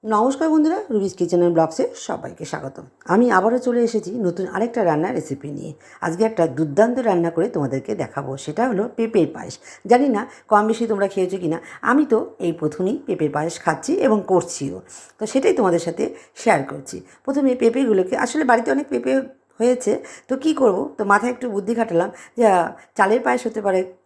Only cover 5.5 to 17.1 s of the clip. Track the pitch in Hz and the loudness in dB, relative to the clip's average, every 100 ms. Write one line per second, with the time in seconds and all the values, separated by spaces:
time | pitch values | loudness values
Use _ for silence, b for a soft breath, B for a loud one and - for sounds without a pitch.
5.5 | 143 156 147 B B 180 165 220 220 165 | -12 -12 -14 B B -6 0 -2 2 0
6.5 | 131 156 143 226 247 233 180 170 165 208 | 0 -2 2 2 2 0 2 0 -2 -2
7.5 | 170 139 131 - 107 135 - 135 135 - | -2 -4 -4 -6 -6 -6 -8 -8 -10 -8
8.5 | 151 254 190 240 - 226 220 156 - - | -2 -2 0 -4 -4 0 2 2 -2 -14
9.5 | - B B 190 247 277 214 233 B B | -16 B B 4 4 4 0 -4 B B
10.5 | 208 214 220 233 202 196 196 180 190 175 | 4 4 0 -2 0 0 0 -2 -2 -4
11.5 | 165 B B - 269 302 214 - - 180 | -4 B B 0 2 4 2 0 -4 -4
12.5 | 156 151 - 185 285 - - 151 147 156 | -2 -4 -2 -4 -4 -4 -2 -2 -2 -4
13.5 | 165 - 156 - 370 - 214 202 185 170 | -4 -4 -2 -2 0 2 2 2 2 2
14.5 | - 92 90 - B B _ 214 262 269 | -8 -8 -8 -16 B B _ -2 0 2
15.5 | 359 196 170 170 170 220 B B - 233 | 2 2 2 -2 -4 -6 B B -4 2
16.5 | 170 139 - - 92 b | 2 0 -10 -12 -16 b